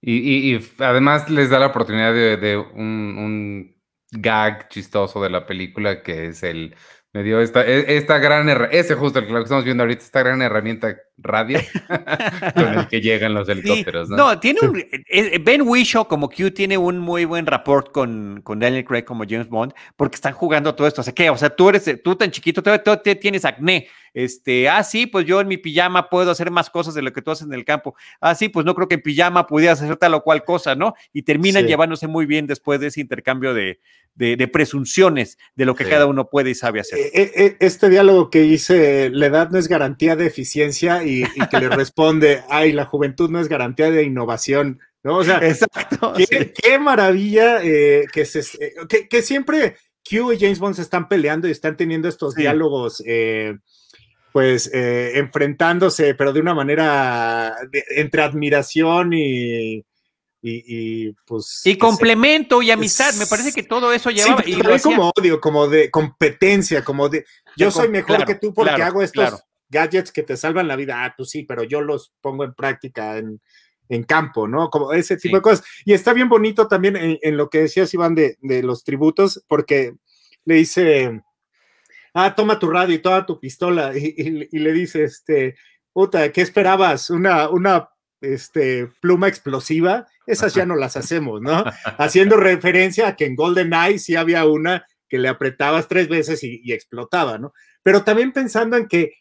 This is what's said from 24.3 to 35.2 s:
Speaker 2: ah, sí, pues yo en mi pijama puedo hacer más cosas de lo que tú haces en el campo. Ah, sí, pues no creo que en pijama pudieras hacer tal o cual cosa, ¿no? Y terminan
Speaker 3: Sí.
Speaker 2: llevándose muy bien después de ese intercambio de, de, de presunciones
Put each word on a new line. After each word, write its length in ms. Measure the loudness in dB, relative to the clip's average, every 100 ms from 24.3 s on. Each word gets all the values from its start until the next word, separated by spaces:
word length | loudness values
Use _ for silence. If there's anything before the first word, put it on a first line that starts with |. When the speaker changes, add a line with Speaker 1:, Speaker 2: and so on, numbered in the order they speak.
| -6 -2 2 4
Speaker 2:
ah, 140 | 2
sí, 220 | 0 -2 -2
pues 180 | -2
yo 160 | 0 0
en 80 | 0
mi 80 | -4
pijama 520 | -4 0 2 0 0
puedo 240 | 0 0
hacer 180 | 0 -2
más 180 | -2 -2
cosas 260 | -4 -6
de 80 | -6
lo 100 | -8
que 100 | -8
tú 80 | -8
haces 160 | -8 -8
en 80 |
el 100 | -12
campo. 320 | -4 -4 -4 -16 -20 -4
Ah, 140 | -2
sí, 140 | 0 -2
pues 180 | -2 -2
no 80 |
creo 140 | -2 0
que 80 | -2
en 60 |
pijama 440 | -2 0 2 2 0
pudieras 360 | 2 4 2
hacer 140 | 0 0
tal 180 | 2
o 80 | 2
cual 220 | 2 0
cosa, 300 | 2 -4 -2
¿no? 200 | -2 -2 -4 _
Y 100 | -10
terminan 400 | -2 0 2 2
Speaker 3:
Sí. 60 | 2
Speaker 2:
llevándose 400 | 2 0 -2 -6
muy 180 | -4 0
bien 220 | -2 -2
después 320 | -6 -2 -4
de 80 | -4
ese 120 | -8
intercambio 540 | -6 -4 -2 -2 -2
de, 260 | -2 -4 -6 _ _ _
de, 220 | _ -2 0
de 120 | 0
presunciones 920 | 0 -2 -2 -4 4 4 4